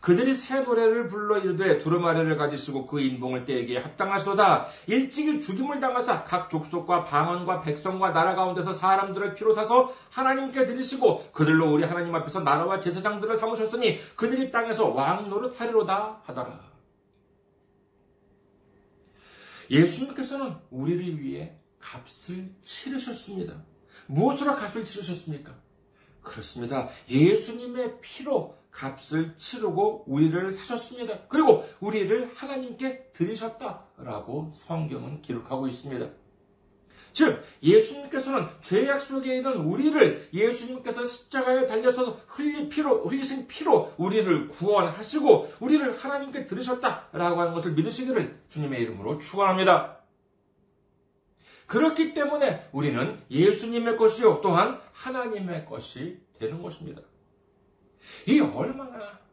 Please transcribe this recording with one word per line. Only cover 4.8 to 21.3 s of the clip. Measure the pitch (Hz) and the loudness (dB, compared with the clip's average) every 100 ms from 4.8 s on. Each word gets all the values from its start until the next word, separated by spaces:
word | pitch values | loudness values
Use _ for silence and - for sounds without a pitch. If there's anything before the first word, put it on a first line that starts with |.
| - | 0
일찍이 | 240 269 294 302 294 | 0 2 0 -2 -2
죽임을 | - 190 269 277 | -4 -4 -4 -2
당하사 | 262 247 - 175 | -2 0 0 -2
각 | - 180 - | -2 -4 -2
족속과 | 160 - 175 165 175 | -6 -4 -6 0 0
방언과 | 160 147 165 175 180 180 | 2 0 0 0 -2 -2
백성과 | 160 147 190 185 190 | -4 -4 -4 0 2
나라 | 165 185 | 4 2
가운데서 | 185 185 180 180 | 2 0 -2 -4
사람들을 | 185 190 196 196 190 202 - | 0 4 4 2 -2 -4 0
피로 | 220 | 2
사서 | 214 214 247 254 - - | 4 6 6 4 0 -10
하나님께 | - 262 269 269 262 254 | -2 0 0 0 0 0
드리시고 | 247 262 262 - - - | 0 -6 2 4 4 -2
그들로 | - 151 160 160 | 2 4 6 4
우리 | 151 | 4
하나님 | 160 175 170 | 2 -2 -4
앞에서 | 165 - 190 | -4 -4 -2
나라와 | 151 147 175 190 | 2 2 2 -2
제사장들을 | 180 180 208 208 214 220 | -2 -2 -2 -2 -2 -2
삼으셨으니 | 226 226 220 240 226 151 - - | -2 -2 -2 0 0 0 -6 -4
그들이 | 233 262 262 | -2 0 0
땅에서 | 240 226 226 170 | 0 0 0 0
왕 | 131 156 196 202 | 2 0 0 -2
노릇하리로다." | 202 247 - 233 226 185 196 214 220 | -4 -4 -6 0 2 2 0 -4 -8
하더라. | - - 123 - - _ _ _ _ _ _ _ _ _ _ _ _ _ _ _ _ _ _ _ _ _ _ _ _ _ _ - - - - | -12 -10 -10 -12 -20 _ _ _ _ _ _ _ _ _ _ _ _ _ _ _ _ _ _ _ _ _ _ _ _ _ _ -20 -20 -20 2
예수님께서는 | 135 175 - 269 - 254 269 170 160 - | 6 6 2 -6 -6 -6 -6 -6 -8 -12
우리를 | 127 139 180 180 156 | -6 -2 -2 -2 -6
위해 | 135 | -6